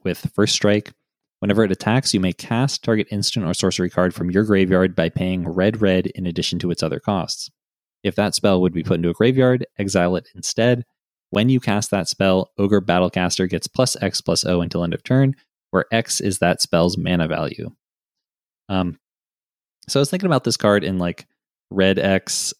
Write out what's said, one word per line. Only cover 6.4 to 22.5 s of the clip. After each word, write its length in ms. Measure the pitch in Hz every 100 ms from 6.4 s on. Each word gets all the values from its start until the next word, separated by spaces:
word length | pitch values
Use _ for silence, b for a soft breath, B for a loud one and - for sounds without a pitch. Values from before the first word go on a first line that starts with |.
| - 87
to 100 | 90
its 120 | 85
other 160 | 80 76
costs. 500 | - 98 80 - - _ _ _ _ _
If 120 | 101 95
that 200 | 104 -
spell 260 | 107 92
would 120 | 90
be 100 | 87
put 120 | 80 87
into 120 | 85
a 40 |
graveyard, 520 | - 120 131 127 127 - -
exile 380 | 101 92 87 90
it 100 | - 92
instead. 480 | - - 117 120 - _ _ _ _
When 160 | 101 120
you 120 | 127
cast 300 | 117 104 -
that 180 | 98 85
spell, 420 | - 95 92 - -
Ogre 240 | 101 101
Battlecaster 640 | 90 87 90 92 90 - 92
gets 180 | - -
plus 280 | - 127 -
X 180 | 98 -
plus 260 | - 87 90
O 140 | 90
until 220 | 87 87
end 100 | 85
of 100 | 82
turn, 320 | - 127 135 135 b _ _
where 140 | 95 -
X 280 | 113 - -
is 200 | 101 90
that 220 | 87 92
spell's 360 | - 85 87 85
mana 300 | 85 87 80
value. 420 | 80 76 - 82 - _ _ _ _ _ _ _ _ -
Um, 320 | 95 90 80 _ _ _ _ _ _ _ _ -
so 120 | 139
I 20 |
was 80 | 143
thinking 180 | 185 196
about 160 | 139
this 140 | 120 -
card 260 | 107 104
in, 140 | 82 92
like, 280 | 87 - - _ _ _ _
red 280 | 95 95 92
X, 540 | 98 95 - - -